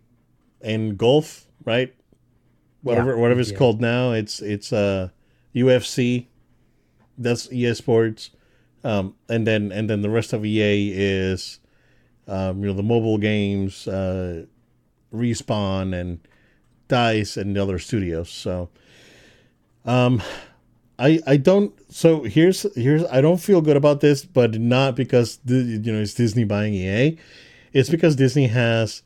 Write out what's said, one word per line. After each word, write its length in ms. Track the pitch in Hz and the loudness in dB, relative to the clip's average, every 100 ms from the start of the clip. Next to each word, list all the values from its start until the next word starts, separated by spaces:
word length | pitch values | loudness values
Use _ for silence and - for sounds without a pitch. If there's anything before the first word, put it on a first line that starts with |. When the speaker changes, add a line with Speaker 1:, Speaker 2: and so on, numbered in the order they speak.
| _ _ _ _ _ _ | _ _ _ _ _ _
Speaker 1:
and 380 | 110 110 110 98 | -6 -4 -4 0
golf, 480 | 117 147 156 - _ _ | 4 4 2 -14 _ _
right? 300 | - 117 127 _ _ _ _ _ _ _ _ _ | -4 -2 -2 _ _ _ _ _ _ _ _ _
Whatever, 320 | 123 120 127 | -2 0 0
Speaker 2:
Yeah, 60 | 117 | 0
Speaker 1:
whatever 200 | 120 123 | 2 2
it's 100 | 113 | 0
Speaker 2:
yeah. 80 | 101 | 2
Speaker 1:
called 220 | 127 110 | 2 2
now, 320 | 117 120 127 | 0 0 0
it's, 280 | 113 107 - | -2 -4 -10
it's, 320 | 104 104 - | -8 -8 -4
uh, 360 | 107 101 95 92 _ _ _ _ | 0 0 0 -6 _ _ _ _
U 160 | 123 127 | 0 4
F 140 | 127 | 2
C. 440 | - - 123 123 - _ _ _ _ _ _ _ _ - | 0 -2 -2 -2 -6 _ _ _ _ _ _ _ _ -8
That's 320 | 120 120 - | -4 -4 -4
E 120 | 127 | -4
A 100 | 120 | -2
Sports. 560 | 113 - 113 113 110 - _ _ _ _ _ | -2 0 2 2 -4 -16 _ _ _ _ _
Um, 300 | 131 104 95 - - | -4 -2 -4 -10 -4
and 180 | 117 110 | -2 0
then, 260 | 107 104 | 0 -2
and 160 | 101 110 | -4 -2
then 140 | 107 | -2
the 80 | 104 | 0
rest 220 | 113 107 | -2 -2
of 120 | 113 | -4
E 180 | 107 107 | -2 0
A 260 | 104 101 104 | 2 2 0
is, 640 | 95 98 95 95 92 - - _ _ _ _ _ _ - | -2 0 0 -2 -4 -8 -18 _ _ _ _ _ _ -10
um, 320 | 95 95 92 | -6 -4 -4
you 60 | 101 | -4
know, 60 | |
the 80 | 98 | -2
mobile 360 | 107 117 113 107 | 0 0 0 0
games, 680 | 107 104 101 98 98 - - | 0 0 -2 -2 -4 -8 -8
uh, 560 | 95 95 92 90 85 - _ _ _ _ _ _ | -6 -4 -6 -6 -10 -14 _ _ _ _ _ _
Respawn 840 | 107 120 110 - 107 98 95 95 90 | -6 -4 -4 -4 -4 -2 -4 -4 -6
and 220 | 90 85 _ _ _ _ _ _ - | -8 -10 _ _ _ _ _ _ -2
dice 480 | 127 117 107 104 - | 0 2 0 -2 -6
and 200 | 98 98 | -6 -2
the 60 | |
other 160 | 98 90 | -2 -4
studios. 500 | - 117 90 82 87 | -4 -4 -2 -4 -8
So, 380 | - 101 90 87 _ _ _ - - - _ _ _ _ _ - | -10 -8 -8 -8 _ _ _ -20 -20 -20 _ _ _ _ _ -2
um, 360 | 123 123 123 - - - _ _ _ _ - | 2 2 0 -4 -14 -18 _ _ _ _ -2
I, 220 | 131 160 139 | 2 2 2
I 100 | 143 | 2
don't, 380 | 139 196 202 - _ | 4 4 2 -4 _
so 300 | - 165 160 | 2 2 2
here's, 440 | 113 147 175 185 - | 0 4 4 2 -4
here's, 300 | 127 123 156 | -2 2 2
I 160 | 175 127 | 2 2
don't 200 | 151 175 | 4 2
feel 200 | - 180 | 4 4
good 160 | 156 143 | 4 4
about 240 | 147 147 | 4 4
this, 240 | 147 139 | 4 2
but 300 | - 131 117 110 | 0 2 2 2
not 340 | 117 123 139 | 2 2 2
because, 440 | 127 123 123 113 - | 0 0 2 2 -4
the, 100 | 127 | -2
you 380 | 127 123 110 113 | 0 0 -4 -2
know, 80 | 107 | -2
it's 140 | 104 | -4
Disney 300 | - 117 117 | 0 0 0
buying 300 | 107 104 107 | 0 0 0
E 140 | 98 92 | -2 -2
A. 300 | 104 147 160 - - - - _ | 0 0 0 -14 -20 -20 -20 _
It's 180 | 135 135 | -2 0
because 240 | 160 170 | 2 2
Disney 320 | 135 139 143 127 | 2 2 2 0
has 560 | 120 117 113 110 - | 2 0 0 -2 -6